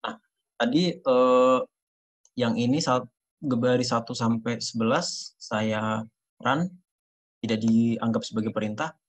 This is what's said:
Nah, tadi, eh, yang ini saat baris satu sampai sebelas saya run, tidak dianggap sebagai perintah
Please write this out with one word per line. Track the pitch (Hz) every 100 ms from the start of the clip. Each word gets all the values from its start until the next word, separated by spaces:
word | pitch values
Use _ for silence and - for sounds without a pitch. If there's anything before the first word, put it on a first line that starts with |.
Nah, | - 226 _ _ _ _
tadi, | 117 143 175
eh, | - 139 127 127 127 127 127 - _ _ _ _ _ _ -
yang | 120 113
ini | 120 143
saat | 143 127 - _ _ _
baris | 147 120 127 127 117
satu | 117 117 123
sampai | 117 113 120 117
sebelas | - 113 113 147 - - - _
saya | - 107 110 107 110 110 110 _ _ _
run, | 120 143 180 - _ _ _ _ _ _
tidak | 110 107
dianggap | 113 113 117 113 117 113
sebagai | - 110 107 104
perintah | 107 107 160 -